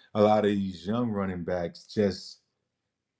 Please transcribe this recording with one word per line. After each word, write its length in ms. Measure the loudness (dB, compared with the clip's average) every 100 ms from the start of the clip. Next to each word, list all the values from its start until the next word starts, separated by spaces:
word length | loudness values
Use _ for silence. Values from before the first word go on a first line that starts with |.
| _ 4
a 60 |
lot 220 | 6 6 4
of 60 |
these 360 | 0 -2 -6 -4
young 240 | -2 -2
running 320 | -2 -4 -4
backs 400 | -4 -4 -4 -8
just, 560 | -8 0 0 0 -12 -20 _ _ _ _ _ _ _